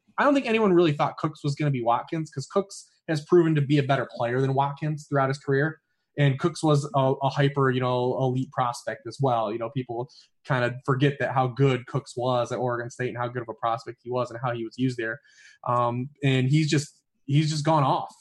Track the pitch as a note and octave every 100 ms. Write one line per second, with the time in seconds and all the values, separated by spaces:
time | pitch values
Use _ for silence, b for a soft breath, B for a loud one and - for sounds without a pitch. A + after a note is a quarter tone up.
0 | _ - C4 C#4 C4 A3+ G#3 F3 E3+ D3
1 | C#3 - D#3 - D3 C#3+ D3+ B2+ A#2 A#2+
2 | - E3 D#3 C#3 - G3+ F#3+ - - _
3 | - D3+ - F3+ D#3+ D#3 C3+ D3 C3 C3
4 | A#2 - A#2+ B2+ C3+ C3+ C#3+ D3 D#3 D3+
5 | - C#3 C3+ C#3 - C3+ D#3 D#3 _ _
6 | _ - C#3+ C3 E3+ - D#3+ D3 D3 C#3+
7 | C3+ C#3 C3+ C#3+ C#3 C#3+ C3 B2+ B2+ B2+
8 | B2 B2+ C3 B2+ C3 - B2 A#2 - A2
9 | A#2 - C3+ A#2 G#2+ A2+ A#2 C3 B2 A#2
10 | B2+ b b _ - C3 A#2+ B2+ - B2+
11 | C#3+ C#3+ A2 C3 B2+ A#2 C#3 B2+ B2 B2+
12 | - B2 B2 B2 A#2 B2 B2 A#2+ A#2+ -
13 | B2 A#2+ B2 B2 A2+ G#2+ A#2 A#2 A#2+ B2
14 | A#2+ B2 A#2+ A2+ B2+ A#2+ A2+ - C3 A#2+
15 | A2+ A2+ b b b b - A#2+ A#2+ A#2+
16 | C3+ - C#3 C3 B2+ D3+ D3+ D#3 - _
17 | _ _ - C#3+ D#3 D3+ D3+ D#3+ C3+ E3
18 | - -